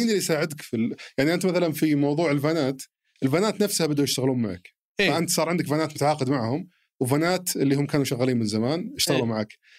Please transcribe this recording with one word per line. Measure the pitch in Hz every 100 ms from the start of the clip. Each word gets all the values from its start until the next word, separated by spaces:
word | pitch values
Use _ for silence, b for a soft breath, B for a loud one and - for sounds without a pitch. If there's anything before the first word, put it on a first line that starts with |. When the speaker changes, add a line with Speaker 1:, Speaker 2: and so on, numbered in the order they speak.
| 226
Speaker 1:
اللي | 196
يساعدك | 156 151 165 147
في | - 113
ال-، | 117 - B B
يعني، | 147
أنت | 180 185
مثلًا | 175 170
في | 147 160 143
موضوع | 143 147 165
الفانات، | 143 147 165 131 135 - _ _ -
الفانات | 135 160 214 202
نفسها | 202 - 156
بدأوا | 147
يشتغلون | 135 - 135 123
معك. | 107 87 - _ _ -
Speaker 2:
إيه. | 190
Speaker 1:
فأنت | 156 175
صار | - 156
عندك | 175 127
فانات | 151 151
متعاقد | 151 143 147 131
معهم، | 143 113 147 180 _ _ -
وفانات | 123 147 170 180 180 -
اللي | 135 139
هم | 143
كانوا | 143 131
شغالين | 120 127 120
من | 107
زمان | 110 120 165 226 -
اشتغلوا | - 131
Speaker 2:
إيه. | 117
Speaker 1:
معك. | 110 104 - b